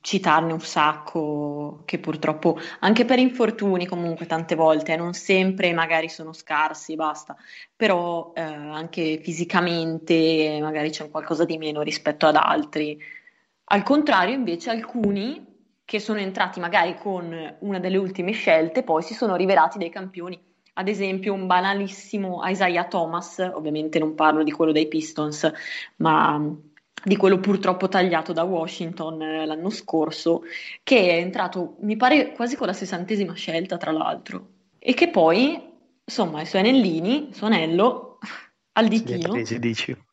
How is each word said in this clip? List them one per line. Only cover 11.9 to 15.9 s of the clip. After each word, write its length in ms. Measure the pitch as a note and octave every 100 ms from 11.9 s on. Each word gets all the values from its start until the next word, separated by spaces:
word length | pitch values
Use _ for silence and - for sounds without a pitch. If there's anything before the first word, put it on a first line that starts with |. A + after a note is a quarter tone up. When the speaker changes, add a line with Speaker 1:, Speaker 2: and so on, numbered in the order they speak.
| D3+ - D3+ D#3+
Speaker 1:
ad 100 | D3+
altri. 640 | D#3+ D#3 D3+ D#3 D3+ D3+ - - _ _ _ _ -
Al 160 | G3+
contrario, 520 | G3 C#4+ D4+ G#3+ F3+
invece, 360 | C4+ A3+ E3+ B3
alcuni 800 | A3+ A3 B3 G#3 G3+ G#3+ E4 - _ _ _
che 140 | _